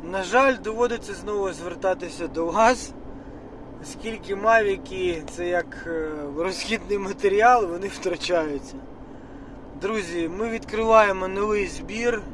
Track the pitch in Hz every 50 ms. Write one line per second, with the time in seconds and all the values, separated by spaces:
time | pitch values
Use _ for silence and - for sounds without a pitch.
0 | 160 170 185 190 190 180 208 254 277 269 262 202 165 214 220 226 240 240 233 226
1 | - 202 202 - 185 208 208 202 196 190 165 156 170 180 170 135 160 190 185 -
2 | 180 165 - - 170 143 135 160 165 170 170 208 226 233 254 233 - - - -
3 | - - - - - - - - - - - - - - - - - - - -
4 | - 226 226 - - 190 196 196 208 220 226 226 214 202 196 - 131 - 190 185
5 | 185 180 170 160 147 139 - 175 175 175 175 175 165 139 - - - 165 165 160
6 | 156 156 156 151 147 143 139 151 170 190 185 - - - 220 202 - - 202 202
7 | 196 190 190 170 - 202 196 208 220 240 254 240 208 170 170 175 196 202 - -
8 | - 185 175 - - - 180 165 156 151 143 135 - - - - - - - -
9 | - - - - - - - - - - - - - - - 139 175 196 220 214
10 | 185 165 170 175 165 160 170 196 220 233 226 226 - - 214 214 226 226 220 220
11 | 214 202 190 190 185 185 190 196 208 214 214 208 196 170 147 147 139 135 202 226
12 | 233 240 233 214 190 -